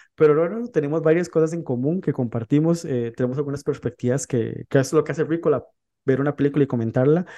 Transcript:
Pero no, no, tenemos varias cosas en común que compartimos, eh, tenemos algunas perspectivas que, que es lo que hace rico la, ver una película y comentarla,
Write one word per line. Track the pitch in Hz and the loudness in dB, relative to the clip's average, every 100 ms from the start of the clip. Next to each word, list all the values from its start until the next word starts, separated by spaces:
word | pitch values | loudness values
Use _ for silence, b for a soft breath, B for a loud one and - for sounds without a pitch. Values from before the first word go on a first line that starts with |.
| B | B
Pero | - 151 | 2 4
no, | 147 175 | 4 0
no, | 220 240 | -2 -4
tenemos | 165 143 160 | -2 -2 0
varias | 156 170 175 | 2 2 2
cosas | 165 160 | 0 0
en | 170 | -2
común | 147 123 135 185 | -4 -2 -2 -2
que | - | -2
compartimos, | 139 120 117 107 147 160 170 | -2 -4 -4 0 2 2 0
eh, | 165 123 117 117 | -2 -4 -4 -2
tenemos | 123 131 | -2 -2
algunas | 143 139 | -4 -4
perspectivas | - 143 117 - 123 139 - | -6 -4 -6 -4 -2 -2 -2
que, | 123 113 - - | -2 -2 -6 0
que | 139 | 0
es | 135 | 2
lo | 156 | 0
que | 151 | 0
hace | 151 | -4
rico | 143 165 170 | -2 -2 0
la, | 127 - _ _ _ | -2 -4 _ _ _
ver | - 131 | -2 0
una | 147 143 | 0 0
película | 143 143 | 0 2
y | 135 | 0
comentarla, | 120 113 127 135 165 180 | 0 -2 2 4 4 0